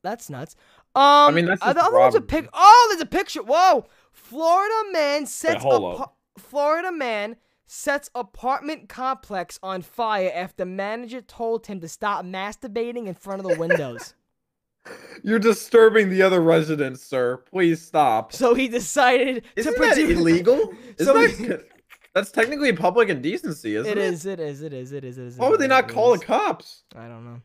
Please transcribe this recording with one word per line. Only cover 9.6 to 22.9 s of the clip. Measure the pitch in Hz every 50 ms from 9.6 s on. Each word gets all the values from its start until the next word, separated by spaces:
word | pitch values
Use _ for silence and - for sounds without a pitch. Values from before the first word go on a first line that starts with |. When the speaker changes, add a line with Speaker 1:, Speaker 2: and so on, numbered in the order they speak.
Speaker 1:
on | - 190 190 185
fire | 170 - _ - 240 165 214 202 185 185 -
after | 175 180 185 _ - 185
manager | 180 185 196 196 202 220 233 247 220 240 254
told | 208 _ - - 233 226 226 226 226 -
him | 208 185
to | 165 160
stop | - _ - 208 202 165 180
masturbating | 180 190 185 190 208 220 _ - 247 202 233 233 240 240 240 226
in | 196 170
front | _ _ 196 196 196
of | 190 185
the | 170
windows. | 160 165 165 - - 143 127 117 110 - - _ _ _ _ _ _ _ _ _ _ _ _ _
Speaker 2:
<laughs> | _ _ - - - - - - -
You're | - 196 220 226
disturbing | 196 226 208 - - - - 233 226 220 208 220 208 190
the | 185 190
other | 190 190 185 180
residents, | 165 165 165 165 156 156 160 147 143 131 131 127 -
sir. | - 139 131 123 123 127 127 _ _
Please | - 190 185 170 165 160
stop. | - - - 156 147 127 110 110 113 -
Speaker 1:
So | - - 262 233 240
he | 254 262
decided | 240 226 240 214 - - 285 262 247 247 262 254 269 254 233 -
to | - _
Speaker 2:
Isn't | - 226 311 466 494
that | 508 453 330
Speaker 1:
produce | 285 311 - 170 170
Speaker 2:
illegal? | 170 165 165 180 175 214 254 294 440 - - - -
Speaker 1:
<laughs> | - - -
Speaker 2:
Isn't | 165
Speaker 1:
So | 285 277
Speaker 2:
that | 453 466 440
Speaker 1:
he | - - 226
Speaker 2:
co-, | 233 185 - - _ _ _ _ _ - _ _ _
that's | _ 180 202 -
technically | - - 226 240 302 277 294 262
public | 202 160 180 180